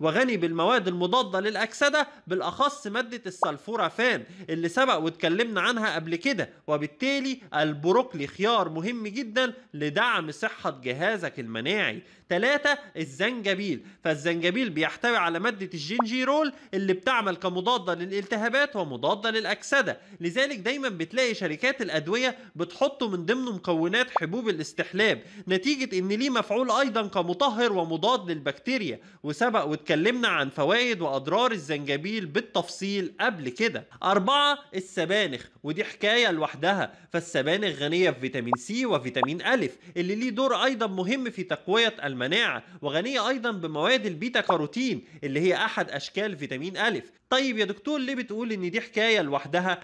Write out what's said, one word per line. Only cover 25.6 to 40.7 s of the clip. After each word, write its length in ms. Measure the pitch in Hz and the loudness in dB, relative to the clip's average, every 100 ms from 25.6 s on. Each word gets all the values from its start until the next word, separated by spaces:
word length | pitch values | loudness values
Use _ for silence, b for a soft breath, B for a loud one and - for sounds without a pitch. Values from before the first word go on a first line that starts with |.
| 240 285 254 185 | 2 0 0 -2
إن 100 | 185 | 0
ليه 220 | 214 277 | 0 2
مفعول 400 | 233 - 214 254 | 0 0 0 2
أيضًا 360 | 220 277 220 208 | 2 2 0 0
كمطهر 640 | 196 175 180 277 220 240 | 0 0 2 2 4 2
ومضاد 580 | 190 165 165 196 254 180 | 2 0 2 2 2 0
للبكتيريا، 720 | 160 139 135 - 254 175 107 B B | -4 -4 -4 -2 0 0 -6 B B
وسبق 420 | 143 147 247 214 | -8 0 2 2
واتكلمنا 640 | 143 151 - 156 190 247 233 | 2 -2 2 4 4 2 2
عن 220 | 165 139 | 2 0
فوائد 500 | 160 143 226 247 208 | 2 2 4 2 0
وأضرار 520 | 165 135 135 190 247 | 0 -2 2 2 2
الزنجبيل 760 | 220 143 151 143 143 175 220 175 | 0 -4 -4 -2 -2 -2 -4 -2
بالتفصيل 840 | 170 247 180 170 - 196 202 175 - | -4 0 -2 -2 -6 -2 -2 -2 0
قبل 280 | 226 185 127 | -2 0 -6
كده. 380 | 123 220 127 - B | 0 -2 -2 -10 B
أربعة، 560 | 185 208 196 277 285 285 - | 2 2 4 4 4 2 -4
السبانخ، 720 | 190 190 - 165 208 185 123 - _ | -8 -6 -4 0 2 0 -4 -10 _
ودي 220 | 143 156 | -6 -4
حكاية 460 | 208 - 202 233 226 | -4 -2 2 4 4
لوحدها. 640 | 165 151 135 165 196 127 B B | 2 -2 0 2 2 0 B B
فالسبانخ 680 | 170 165 147 135 190 208 139 | -6 -2 0 2 2 0 -2
غنية 320 | 147 170 180 | 0 4 2
بفيتامين 420 | 127 131 131 120 - | 2 -4 -4 -2 -4
سي 280 | - 226 254 | -2 -2 0
وفيتامين 560 | 156 123 131 135 170 | 0 0 -2 0 0
ألف 340 | 185 254 143 - 180 170 | 0 2 0 -4 -8 -4
اللي 180 | 180 | -2
ليه 160 | 208 254 | 0 -2
دور 340 | 214 269 214 | 0 2 2
أيضًا 220 | 247 | 2